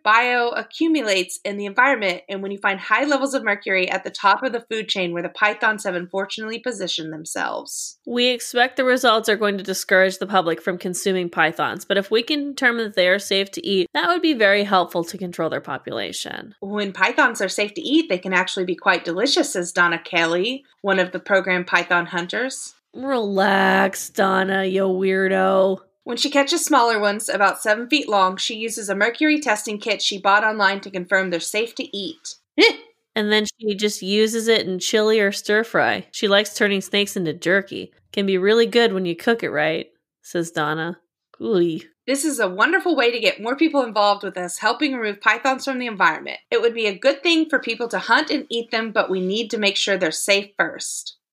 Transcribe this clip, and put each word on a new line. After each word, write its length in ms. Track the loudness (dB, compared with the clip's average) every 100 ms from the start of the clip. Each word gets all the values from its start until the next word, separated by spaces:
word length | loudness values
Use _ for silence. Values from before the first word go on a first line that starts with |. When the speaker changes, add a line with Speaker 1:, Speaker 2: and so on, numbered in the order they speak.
Speaker 1:
bioaccumulates 1300 | 2 4 4 2 0 -2 -6 -2 0 2 2 0 0 -6
in 140 | -8 -6
the 80 |
environment, 560 | -4 2 2 2 0 -4 -6
and 120 | -8
when 120 | -8
you 40 | -4
find 220 | -2 -2
high 240 | 0 0
levels 300 | 2 0 0
of 100 | -2
mercury 460 | -2 -2 0 0 0
at 160 | -2
the 40 | -6
top 340 | 0 2 4
of 100 | 0
the 120 | -4 -6
food 160 | -6 -4
chain 240 | -2 -2
where 100 | -4
the 60 | -6
pythons 560 | 0 0 2 0 0
have 100 | -4
unfortunately 680 | -6 -4 -6 -6 -8 -8 -8
positioned 520 | -8 -6 -6 -6 -8
themselves." 880 | -10 -10 -6 -6 -6 -10 -10 -12 -12 -6
Speaker 2:
"We 200 | 0 0
expect 500 | 0 -2 0 0 2
the 80 |
results 420 | 2 4 4 2 2
are 80 |
going 220 | 0 0 -2
to 60 |
discourage 540 | -4 -6 2 4 4 0
the 60 |
public 360 | -2 0 0 -2
from 160 | -4 -4
consuming 520 | -6 -4 -2 -2 -2
pythons, 540 | 2 2 2 -4 -4
but 140 | -2 -2
if 120 | 2
we 140 | 0
can 280 | 0 -4 -4
determine 340 | 0 0 0
that 100 | -2
they 140 | 2 4
are 100 | 2
safe 320 | 0 -2 -2
to 160 | -4 0
eat, 220 | 0 0
that 140 | 0 0
would 140 | 2
be 140 | 2
very 280 | 4 4 4
helpful 400 | 4 2 2 -2
to 140 | -4 -6
control 320 | -8 -4 -4
their 100 | -4
population." 960 | -8 -10 -6 -6 -6 -8 -10 -12 -14 -14
Speaker 1:
When 320 | -8 -4 -4
pythons 480 | 0 2 4 2 2
are 80 | -4
safe 240 | -2 -4
to 80 | -4
eat, 260 | 0 2 2
they 120 | -2
can 120 | 0
actually 320 | 0 0 -2
be 120 | -4 0
quite 260 | 2 2
delicious, 480 | 0 0 2 2 0
says 220 | -2 -2
Donna 260 | 2 2 0
Kelly, 640 | -2 0 2 0 -2 -6 _ _
one 180 | 0 2
of 120 | 0
the 80 | -2
program 460 | 0 2 2 -2
python 400 | 2 0 2 0
hunters. 640 | 0 -4 -4 -4 -6 -8 -14 -20 _ -10
Speaker 2:
Relax, 1120 | -4 -2 0 2 4 4 4 4 2 -2 -6
Donna, 540 | 0 2 2 0 0
you 200 | 0 0
weirdo. 960 | 0 0 0 2 2 2 4 4 4 0 _ _
Speaker 1:
When 100 | -8
she 140 | -4 0
catches 340 | 2 2 0
smaller 340 | 2 4 4 2
ones, 300 | 0 0 -2
about 340 | 2 2 2
seven 280 | 0 0 2
feet 180 | 0 2
long, 300 | 2 2 0
she 180 | -6
uses 320 | -4 -6 -6 -4
a 80 |
mercury 460 | 0 0 2 2 2
testing 380 | 2 -2 -2 -6
kit 220 | -4 -2
she 160 | -2 0
bought 280 | 2 4
online 340 | 2 2 2 0
to 100 | -6
confirm 400 | -8 0 0 0
they're 120 | -4
safe 340 | -2 -4 -4
to 220 | -6 -10 -8
eat. 380 | -10 -10 -16 -18 _ 4
<laughs> 60 | 4 2 -12 _ _
Speaker 2:
And 180 | -4 2
then 140 | 2 0 -4
she 160 | -4
just 260 | 0 -2 -2
uses 460 | 0 2 2 2 2
it 180 | 2
in 140 | 0 -4
chili 400 | 0 2 4 2
or 120 | 2
stir 300 | -2 0 0
fry. 440 | 0 0 2 0 -6
She 160 | -4 2
likes 260 | 2 2
turning 280 | 0 0 0
snakes 340 | -2 -2 -2
into 180 | -4 -6
jerky. 600 | -4 0 0 -2 -10 -14 _ _
"Can 140 | -4
be 120 | -2 2
really 280 | 2 4
good 280 | 4 4 2
when 120 | 2
you 100 | -4
cook 280 | -2 -2 0
it 60 | -2
right," 380 | -2 -2 -2 -8 _ _ _
says 300 | -8 -4 -4
Donna. 460 | -4 -2 -2 -6 -8 _ _ _ -8
Ooh. 380 | 0 2 2 -2 -10 _ -4
Speaker 1:
"This 180 | -2
is 140 | -2 0
a 80 | 0
wonderful 480 | 2 4 2 0
way 160 | 2 2
to 80 | 2
get 220 | 0 0
more 140 | -2
people 280 | 0 0 2
involved 400 | 0 2 2 2
with 140 | -2 -6
us 200 | -8 -2
helping 360 | 0 0 -2
remove 280 | -2 -4 0
pythons 440 | 0 2 0 -2
from 140 | -4 -6
the 80 | -4
environment. 520 | 2 2 2 -6 -12 -2
It 100 | 0
would 120 | 2
be 140 | 0 -2
a 100 | 0
good 260 | 0 2
thing 260 | 2 2 2
for 100 | -2
people 280 | -2 -6 -4
to 100 | -4
hunt 300 | 2 2 2
and 180 | -4 -4
eat 220 | -6 -4
them, 200 | -4 -2
but 180 | 0 0
we 120 | 0
need 280 | -2 -2 -4
to 60 | -2
make 180 | 0 0
sure 200 | 0 0
they're 140 | 0
safe 400 | -2 0 0 0 -2
first." 600 | -4 -4 -10 -10 -12 -18 _